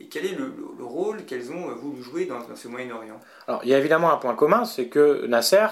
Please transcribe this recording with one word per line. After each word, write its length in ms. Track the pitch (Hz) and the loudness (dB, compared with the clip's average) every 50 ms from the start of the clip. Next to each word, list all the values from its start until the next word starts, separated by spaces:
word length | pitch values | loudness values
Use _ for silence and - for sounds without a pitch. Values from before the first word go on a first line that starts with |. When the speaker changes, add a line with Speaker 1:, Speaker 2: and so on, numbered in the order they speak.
Speaker 1:
et 60 | - - | -18 -12
quel 180 | - 156 - | -8 -6 -6
est 100 | 190 185 | -4 -4
le, 120 | 147 135 131 | -6 -8 -8
le, 180 | - - - - - - | -10 -12 -14 -14 -14 -14
le 60 | 127 | -12
rôle 400 | 120 120 156 190 214 214 208 - | -10 -6 -4 -4 -4 -4 -6 -8
qu'elles 260 | - - 123 120 123 156 | -10 -10 -10 -8 -8 -10
ont, 160 | 180 180 147 | -10 -8 -10
euh, 60 | 123 | -10
voulu 280 | 117 127 143 135 127 123 | -10 -10 -10 -10 -12 -12
jouer 220 | 123 135 170 185 | -10 -6 -6 -6
dans, 140 | 170 127 117 | -4 -6 -8
dans 180 | 117 131 135 - | -10 -12 -16 -16
ce 100 | - 123 | -14 -12
Moyen-Orient ? 540 | 117 127 127 123 117 113 110 107 113 123 - - - - - - | -12 -10 -10 -10 -10 -12 -12 -14 -16 -18 -20 -20 -20 -14 -8 -6
Speaker 2:
Alors, 140 | 120 107 - | -6 -4 2
il 60 | 123 | 4
y 40 | 135 | 4
a 40 | 139 | 4
évidemment 340 | 135 147 156 160 170 165 | 4 4 4 4 4 4
un 60 | 151 - | 2 2
point 180 | - 123 117 | 0 -2 0
commun, 300 | - 151 151 190 233 240 | 2 4 4 4 4 2
c'est 220 | 226 - - 127 117 | 0 -4 -6 -6 0
que 380 | - 147 147 147 139 - - | 4 6 6 6 6 4 2
Nasser, 420 | 120 120 117 117 - - 196 214 214 | 2 2 2 4 6 6 6 6 4